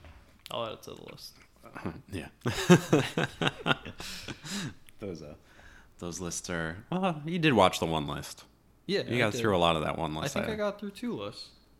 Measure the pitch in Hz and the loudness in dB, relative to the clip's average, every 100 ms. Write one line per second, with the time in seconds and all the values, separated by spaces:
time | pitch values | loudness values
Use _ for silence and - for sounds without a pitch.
0 | - - - - - 117 113 - - - | -20 -20 -20 -20 -10 -8 -6 -8 -14 -14
1 | - - - - - - 113 - 98 80 | -14 -16 -18 -20 -20 -20 -18 -10 -10 -10
2 | - 92 71 - 120 - - 175 - 147 | -10 -10 -10 -6 -4 0 8 8 8 2
3 | - - - - - - - - - - | 4 0 -2 0 -4 -2 0 0 -2 -12
4 | - - - - 151 202 156 - - - | -12 -10 -12 -12 -8 -6 -6 -10 -18 -12
5 | 101 87 76 76 - - - - - - | -10 -8 -12 -16 -20 -20 -20 -20 -20 -10
6 | 87 82 87 - - 85 80 90 - 180 | -8 -6 -4 -6 -4 -2 -2 -6 -6 -2
7 | 190 151 151 180 156 110 92 - 85 80 | 0 -2 -4 2 4 8 8 6 0 0
8 | 73 73 71 - - _ _ _ - 190 | 0 -6 -8 -14 -20 _ _ _ -4 -4
9 | 123 120 113 113 113 92 85 80 78 78 | 0 2 2 2 4 6 6 4 2 -2
10 | 80 78 143 - - - 208 - 208 - | -2 -2 -4 -2 -2 -2 -4 -4 -10 -8
11 | 240 147 101 - - - _ _ | -6 -6 -6 -10 -16 -20 _ _